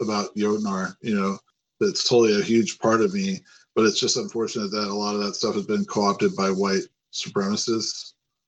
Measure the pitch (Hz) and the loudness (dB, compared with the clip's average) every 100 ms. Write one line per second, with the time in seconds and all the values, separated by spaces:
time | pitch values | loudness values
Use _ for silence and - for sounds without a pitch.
0 | 107 104 98 104 104 104 107 95 92 - | -4 -4 -4 -2 0 0 -2 -4 -4 -6
1 | 117 104 98 95 _ _ _ - 104 90 | -2 0 0 -4 _ _ _ -2 -2 0
2 | - 123 113 104 92 113 104 - 113 113 | 2 4 6 4 4 2 2 0 2 4
3 | 104 98 95 92 - - _ - 107 101 | 2 0 -2 -4 -10 -20 _ 2 2 2
4 | 123 127 104 113 107 120 101 104 101 101 | 0 -2 -2 -4 -4 -4 -4 -4 -4 -4
5 | 104 104 101 - 110 101 98 104 101 110 | -2 -2 -4 -2 -2 -2 0 -2 0 0
6 | 101 98 101 95 95 95 98 98 87 _ | 2 2 0 2 0 2 0 0 -4 _
7 | _ - - 101 98 107 - 113 107 - | _ -12 -6 -4 -2 -2 -2 -2 -4 -8
8 | - _ _ _ | -14 _ _ _